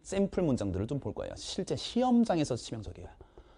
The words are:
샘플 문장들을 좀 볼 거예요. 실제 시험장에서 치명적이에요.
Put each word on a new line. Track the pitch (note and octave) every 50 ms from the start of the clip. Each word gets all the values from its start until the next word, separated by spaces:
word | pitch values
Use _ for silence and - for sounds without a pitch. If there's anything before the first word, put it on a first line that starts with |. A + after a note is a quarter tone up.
| -
샘플 | - - G3 G3 F#3 - - F3+
문장들을 | D3+ B2+ G#2+ G#2 G2 F2+ F#2 G2+
좀 | A#2 C#3+ C#3
볼 | - F2 -
거예요. | - G1+ G1+ -
실제 | - - - - - F#3 - D3+
시험장에서 | B2 - - - A#3 B3+ B3 A#3+ A#3+ A#3 - F#3+ E3 C#3+ - B2+
치명적이에요. | A2+ - - - A2 G2 F#2+ F2+ - F2 - - - - - _ - - - -